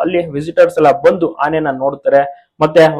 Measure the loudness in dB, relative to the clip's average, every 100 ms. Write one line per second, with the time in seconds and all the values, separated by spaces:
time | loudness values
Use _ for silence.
0 | -4 -4 -4 -8 -4 0 0 2 2 2
1 | 0 0 -2 -4 -4 -2 -4 -4 -6 -4
2 | 0 0 0 -8 _ -4 0 4 2 0